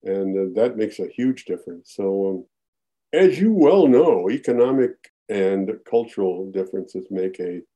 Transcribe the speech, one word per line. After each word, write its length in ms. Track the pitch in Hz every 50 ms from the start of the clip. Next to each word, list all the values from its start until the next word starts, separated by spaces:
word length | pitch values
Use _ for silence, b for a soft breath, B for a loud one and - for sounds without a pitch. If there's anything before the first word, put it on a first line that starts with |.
And, 540 | _ 98 95 98 98 95 95 98 95 95 90
uh, 40 | 107
that 160 | 113 123 123
makes 220 | 110 - 104 - -
a 80 | 95
huge 380 | - - - 123 131 127 127 -
difference. 480 | - - - - - 87 87 _ _ -
So, 340 | - 101 98 98 98 98 98
um, 160 | 95 92 90 _ _ _ _ _ _ _ _ _ _ _ _ _
as 260 | - 160 190 185 - 160
you 140 | 196 220
well 340 | 220 190 151 139 180 202 175
know, 420 | 139 123 127 160 170 123 92 87 95
economic 840 | 117 143 - - 120 120 120 127 135 135 123 120 - _ _ _ _ _ _ -
and 420 | 107 101 95 95 98 95 98 95 113 - _ -
cultural 640 | - 117 117 113 - - 98 92 90 87 95 95
differences 560 | 95 98 92 - - 98 92 - _ 92 90 -
make 280 | 98 95 92 95 92 -
a 220 | 90 87 87 87 85 _ _